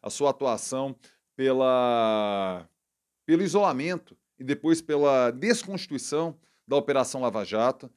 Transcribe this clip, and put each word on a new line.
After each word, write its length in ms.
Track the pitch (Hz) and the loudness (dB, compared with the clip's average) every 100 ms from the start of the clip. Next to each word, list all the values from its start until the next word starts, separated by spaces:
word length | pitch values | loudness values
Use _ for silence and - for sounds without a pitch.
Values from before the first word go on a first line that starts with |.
a 80 | 104 | -12
sua 200 | - 143 | -2 -2
atuação 640 | 135 135 110 - 131 135 123 _ _ _ - | 0 -2 -4 -4 -6 -6 -10 _ _ _ -2
pela, 1300 | 135 131 131 127 123 117 110 107 104 101 95 90 85 _ _ _ _ _ - | 0 2 4 4 2 2 2 2 0 -2 -4 -6 -12 _ _ _ _ _ 0
pelo 160 | 165 | 2
isolamento 720 | 190 190 196 131 156 175 - _ _ - | 2 2 2 0 -4 -6 -10 _ _ -10
e 60 | |
depois 380 | 131 143 160 160 | -6 -2 2 0
pela 500 | - 147 143 131 123 | 0 2 4 4 2
desconstituição 1040 | 123 196 226 - 190 - 139 - 147 165 - _ _ - | 2 0 0 -2 -10 -8 -10 -4 -4 -4 -8 _ _ -2
da 80 | 143 | 0
Operação 460 | 143 135 123 135 | 2 0 0 -2
Lava 220 | 127 107 98 | -4 -2 -2
Jato. 440 | 107 120 131 127 | 0 0 0 -8